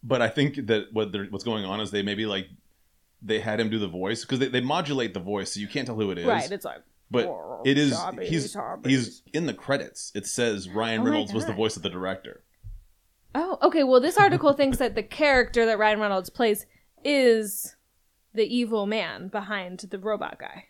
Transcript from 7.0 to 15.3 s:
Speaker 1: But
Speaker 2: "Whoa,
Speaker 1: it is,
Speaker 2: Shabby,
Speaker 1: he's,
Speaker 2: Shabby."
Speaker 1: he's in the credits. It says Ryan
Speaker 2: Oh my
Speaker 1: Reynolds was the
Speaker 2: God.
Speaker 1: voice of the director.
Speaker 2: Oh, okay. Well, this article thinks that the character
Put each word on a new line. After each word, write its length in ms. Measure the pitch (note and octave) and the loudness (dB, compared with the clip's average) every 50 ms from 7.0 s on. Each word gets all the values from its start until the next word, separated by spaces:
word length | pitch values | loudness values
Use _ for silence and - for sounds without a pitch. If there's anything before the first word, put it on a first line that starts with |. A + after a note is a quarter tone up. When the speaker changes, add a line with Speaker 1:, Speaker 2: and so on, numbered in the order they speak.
| _ _ | _ _
Speaker 1:
But 180 | - - G3+ | 0 0 0
Speaker 2:
"Whoa, 340 | F3+ C#3 F#2 D2+ F2+ B2 - B2 | 0 -4 -8 -10 -10 -12 -2 2
Speaker 1:
it 120 | C#3 C#3+ | 2 4
is, 140 | C#3+ D3+ C#3 B2 | 4 4 2 2
Speaker 2:
Shabby, 320 | - F3 - - - - | 0 -4 -6 -6 -6 -6
Speaker 1:
he's, 260 | - D#3+ D#3+ C3+ C#3 | -2 -2 -2 -2 -4
Speaker 2:
Shabby." 380 | - G3+ A2+ A2+ - - - C3 | -8 -8 -8 -8 -10 -6 0 2
Speaker 1:
he's 320 | C3+ C3 A#2 - - - _ _ | 2 2 2 -2 -8 -18 _ _
in 140 | - D3+ D#3+ | -6 -4 -2
the 80 | C#3+ G#2 | -2 -6
credits. 580 | - - - C#3 C3+ D#2 - - - - - - | -6 -4 -4 -4 -4 -4 -8 -12 -16 -16 -10 -10
It 140 | G#2 F#2+ | -10 -8
says 400 | - - - A#2+ A#2 G#2+ G2 F#2+ F#2 | -6 -2 0 0 0 0 -2 -6 -6
Ryan 300 | F2+ G#2 A2+ A2+ A2+ A2 | -4 -2 0 0 0 0
Speaker 2:
Oh 40 | - | 2
my 40 | B3+ | 2
Speaker 1:
Reynolds 220 | D4+ D#4 - G3 G3+ | 2 0 0 -2 -2
was 120 | A2 - | -2 -2
the 80 | - - | -2 -2
Speaker 2:
God. 40 | |
Speaker 1:
voice 200 | F#2 A2 A2 - | 0 0 0 -2
of 60 | F#2+ E2 | -2 -6
the 60 | G2 | -6
director. 540 | F2 F2+ F#2 F#2 F#2+ F#2+ - A#1+ G1+ - _ _ _ _ _ - - - - _ _ _ _ _ _ _ _ _ - | -6 -4 -4 -4 -4 -6 -10 -16 -18 -18 _ _ _ _ _ -16 -16 -16 -18 _ _ _ _ _ _ _ _ _ -4
Speaker 2:
Oh, 240 | C4+ E4 F#4 F4+ - | -4 -2 -2 -2 4
okay. 220 | - F#4 - D#4+ C#4 | 4 4 6 6 4
Well, 160 | B3+ B3+ B3+ | 6 6 6
this 160 | A#3+ D#4+ F4+ | 6 6 4
article 340 | G#4+ G4+ G4 D#4+ - D#4 D4 | 6 6 6 6 6 4 4
thinks 260 | C#4+ C#4 C#4+ C4+ C4 - | 4 4 2 2 2 0
that 160 | C#4+ A3+ G3 | 0 -2 -2
the 80 | A3+ G#3 | -4 -6
character 600 | - - - D#4 D4 | -6 -2 2 4 6